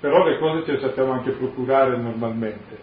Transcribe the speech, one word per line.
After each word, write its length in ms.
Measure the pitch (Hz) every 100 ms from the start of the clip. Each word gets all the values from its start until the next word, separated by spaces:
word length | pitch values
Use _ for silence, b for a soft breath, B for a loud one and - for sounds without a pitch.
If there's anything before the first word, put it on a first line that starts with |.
però 240 | 143 180 160
le 120 | -
cose 280 | 156 160 -
ce 80 |
le 60 | 135
sappiamo 340 | 135 - 131
anche 180 | 127 123
procurare 640 | - 127 131 123 135 135 120
normalmente 800 | 117 113 117 113 110 104 - -